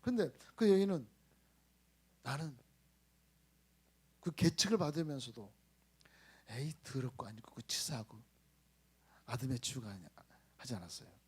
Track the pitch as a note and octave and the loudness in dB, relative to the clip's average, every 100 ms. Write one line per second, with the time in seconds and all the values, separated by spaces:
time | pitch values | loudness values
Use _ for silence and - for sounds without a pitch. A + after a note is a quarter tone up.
0 | - B3 E3 - - - A3 F#3+ G3 F3 | 2 2 0 -2 -20 4 8 8 6 0
1 | A#2 - _ _ _ _ _ _ _ _ | -4 -18 _ _ _ _ _ _ _ _
2 | _ _ B2+ C#3 D#3+ B2 _ _ _ _ | _ _ -6 -4 -4 -8 _ _ _ _
3 | _ _ _ _ _ _ _ _ _ _ | _ _ _ _ _ _ _ _ _ _
4 | _ _ - - E3+ - G3 A3 D3+ D3+ | _ _ -6 4 4 6 2 4 2 0
5 | D#3+ C#3 A#2+ A#2 G2+ - _ _ _ _ | -2 -4 -6 -12 -16 -18 _ _ _ _
6 | - - - - - A2+ D3 D#3 - C3+ | -20 -20 -20 -20 -10 -4 -4 -6 -4 -2
7 | B2+ - G#2 A2 - - - - - C3 | -2 -6 -10 -10 -14 -14 -6 -4 -2 -4
8 | G#2+ A2 - _ _ _ _ _ _ _ | -6 -14 -20 _ _ _ _ _ _ _
9 | _ - - A#2+ C3 B2 - C3 A2 G2 | _ -20 -6 -4 -2 -2 -2 -6 -8 -12
10 | E2+ - - - _ _ C3 G2 F2 - | -14 -20 -20 -20 _ _ -8 -8 -8 -14
11 | G#2+ - | -16 -20